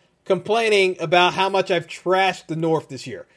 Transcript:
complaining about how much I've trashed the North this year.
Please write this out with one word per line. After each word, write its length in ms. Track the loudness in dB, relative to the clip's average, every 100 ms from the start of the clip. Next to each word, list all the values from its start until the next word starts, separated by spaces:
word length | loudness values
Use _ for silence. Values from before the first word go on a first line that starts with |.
| _ _
complaining 720 | -2 -2 0 0 2 2 2 0
about 320 | 0 4 4
how 160 | 2 0
much 200 | 0 0
I've 180 | -2 -4
trashed 600 | -6 0 2 2 -2 -8
the 80 | -4
North 320 | 0 0 -2
this 180 | -12 -12
year. 200 | -14 -16